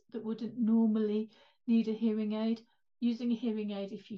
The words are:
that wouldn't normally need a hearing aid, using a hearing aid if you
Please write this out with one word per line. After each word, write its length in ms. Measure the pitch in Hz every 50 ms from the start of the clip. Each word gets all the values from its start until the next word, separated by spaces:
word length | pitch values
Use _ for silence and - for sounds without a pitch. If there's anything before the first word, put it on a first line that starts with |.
| _ _
that 120 | - 226 214
wouldn't 340 | 220 226 - 233 - -
normally 720 | 254 233 214 226 226 226 220 214 220 214 208 208 214 220 220 _ _ - _ _ _ _
need 200 | - 226 226 220
a 60 | 220 220
hearing 400 | 220 233 226 214 220 214 214 214
aid, 280 | 220 220 226 226 226 - _ _ _ _ _ _ _
using 320 | 240 240 233 226 247 240
a 40 | 233
hearing 360 | 220 254 233 214 214 214 208
aid 200 | 202 196 196 196
if 180 | 214 196 - -
you 80 | 226